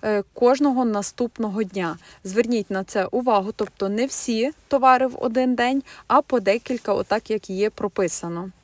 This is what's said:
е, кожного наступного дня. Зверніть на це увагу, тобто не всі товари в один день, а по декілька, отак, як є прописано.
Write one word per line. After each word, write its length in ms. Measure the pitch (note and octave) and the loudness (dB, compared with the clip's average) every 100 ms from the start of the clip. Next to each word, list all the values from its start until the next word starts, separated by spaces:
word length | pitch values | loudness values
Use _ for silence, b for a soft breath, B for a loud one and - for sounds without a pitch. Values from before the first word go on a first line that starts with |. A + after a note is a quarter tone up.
е, 200 | G#3+ G#3 G3 | 0 -2 -4
кожного 500 | - A#3+ C4+ D4 B3+ | 2 2 4 2 2
наступного 760 | A#3+ G#3 G3 - A#3+ - G#3+ G3 | 0 -2 -4 -4 -6 -4 -6 -4
дня. 360 | G3+ F#3+ F3 D#3 B B | -4 -4 -6 -6 B B
Зверніть 460 | F#3+ G3 A3+ A#3+ G3 | -6 -2 0 0 -2
на 140 | F#3+ | -4
це 200 | F#3+ G#3+ F#3 | -2 -2 -2
увагу, 460 | A#3 B3+ G#3+ F#3+ - | -2 2 2 2 -6
тобто 320 | G#3 _ G3 | -8 _ -4
не 180 | G#3 C4+ | -2 -2
всі 440 | - - A3+ B3 D#4+ _ | -2 -2 0 -2 -4 _
товари 380 | C#4 C4 B3+ C4 | 4 6 6 4
в 100 | B3 | -2
один 300 | B3+ A3+ B3+ | -2 0 0
день, 280 | B3 A#3+ C#4 B B B | 2 2 0 B B B
а 160 | B3 | 2
по 180 | - B3 | 4 0
декілька, 540 | G3 A3+ - B3 - | 2 0 -2 -6 -2
отак, 360 | G3+ F#3+ G#3+ - | -2 0 -4 -2
як 200 | G#3+ - | -6 -4
є 200 | F#3+ G#3 | -2 -2
прописано. 800 | - G#3 - F3+ - E3+ E3+ F#3+ - | -2 -6 -2 -2 -2 -8 -8 -10 -14